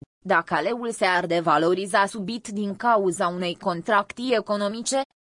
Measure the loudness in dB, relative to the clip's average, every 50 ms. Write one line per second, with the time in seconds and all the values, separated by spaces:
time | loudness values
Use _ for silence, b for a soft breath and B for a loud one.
0 | -8 _ _ _ -2 2 2 2 2 2 0 0 0 0 -2 -4 -4 -6 -4 0
1 | 0 2 2 2 0 0 0 0 2 4 4 4 4 4 2 2 0 0 2 2
2 | 2 2 0 -6 -8 -6 -8 -8 -8 -8 -6 -4 -4 -4 -4 -2 2 2 4 4
3 | 4 2 0 0 -2 -2 -2 -2 -4 -4 -4 -4 -4 -4 -4 -4 -2 0 2 2
4 | 2 0 -6 -8 -2 0 0 0 0 -2 -4 -2 -2 -4 -4 -6 -6 -2 -2 -2
5 | -2 _ _ _ _